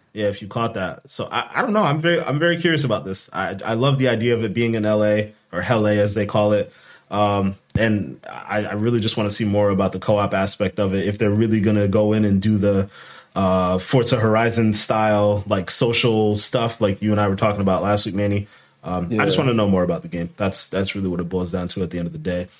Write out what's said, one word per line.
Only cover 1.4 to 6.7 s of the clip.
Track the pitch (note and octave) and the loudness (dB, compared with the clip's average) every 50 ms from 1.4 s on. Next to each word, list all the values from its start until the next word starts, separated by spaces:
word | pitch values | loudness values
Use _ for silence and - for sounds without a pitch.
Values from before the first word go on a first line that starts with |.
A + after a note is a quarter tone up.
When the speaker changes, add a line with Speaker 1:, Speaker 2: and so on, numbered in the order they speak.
| - - - - | -4 -4 -2 -2
Speaker 1:
I | - | -2
don't | B3+ G#3 | 0 2
know. | G#3+ G3+ | 2 2
I'm | C#3+ D3 D3+ | 2 0 0
very, | D#3+ E3+ E3+ D#3+ - | 0 0 0 0 0
I'm | - C3+ D3 | -2 -2 0
very | E3 E3+ E3+ E3+ | 2 0 0 2
curious | E3+ E3+ D#3+ D3 C#3 | 0 0 0 2 0
about | A#2+ G#2+ - - | 0 0 -2 -4
this. | F#2+ F#2+ - - - - | -6 -8 -8 -8 -8 -6
I, | F2+ F#2+ E2+ G2+ G2 - | -6 -6 -4 -6 -6 -4
I | G#2+ A2 | -4 -2
love | A2+ B2+ C#3+ C#3 C3+ | 2 2 2 2 2
the | C3 B2 | 2 2
idea | A#2+ A2+ A2+ A#2+ A#2+ | 2 2 2 0 0
of | A2 A#2 | 0 0
it | G#2+ F2+ | -2 -2
being | A#2 A#2 A#2 A2+ | 0 0 0 0
in | A2 G#2+ | 0 0
L | G#2+ G#2+ G#2+ G#2+ | 2 2 2 2
A, | G#2 G#2+ G#2+ G#2 G#2 - _ _ - - | 2 2 0 0 -4 -8 _ _ -10 -8
or | - G#2 | -6 -2
Hell | - B2 A2 G#2 | 0 2 2 2
A | G#2 G#2+ G#2 | 2 4 2
as | G#2 G#2 G2+ | 2 2 2
they | A2 G2+ | -2 -2
call | G2+ - G#2+ G#2 G#2 G#2+ | 0 0 2 2 4 2
it. | G2+ - - | 2 0 -4